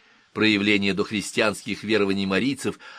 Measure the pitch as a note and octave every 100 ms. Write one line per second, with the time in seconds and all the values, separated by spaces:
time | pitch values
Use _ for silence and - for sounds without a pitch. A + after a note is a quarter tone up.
0 | _ _ _ - G#2+ G#2 G2+ G#2 G2 F#2
1 | F#2+ G#2+ - - A2 F#2 - G2 G#2 G#2+
2 | G2 G2 F#2+ F#2+ B2+ C#3 G#2+ - -